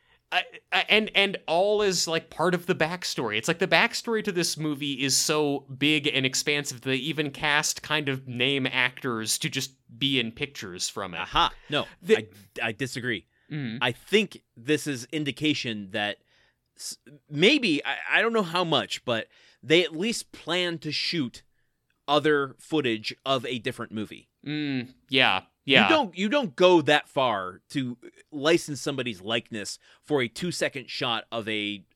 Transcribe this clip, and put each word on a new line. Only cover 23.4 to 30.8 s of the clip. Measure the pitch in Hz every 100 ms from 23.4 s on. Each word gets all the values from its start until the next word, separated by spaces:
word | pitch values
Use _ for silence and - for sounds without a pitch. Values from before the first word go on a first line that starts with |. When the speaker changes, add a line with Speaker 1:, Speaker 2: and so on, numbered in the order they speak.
| 120
Speaker 2:
a | 127
different | 113 120 117
movie. | 107 101 - - _ 147
Speaker 1:
Mm, | 151 147 131 123 - -
yeah, | 131 120 92 - _ -
yeah. | 131
Speaker 2:
You | 101
don't, | 320 214 175
you | 208
don't | 285 208 131
go | 180 175
that | 143 147 -
far | 143 127 98 92 95 -
to | 147 123 117 - - _
license | 147 151 170 - 135
somebody's | 151 135 123 92
likeness | 98 120 - 110 95 - _ _ -
for | 147
a | 120
two-second | - 180 - 147 135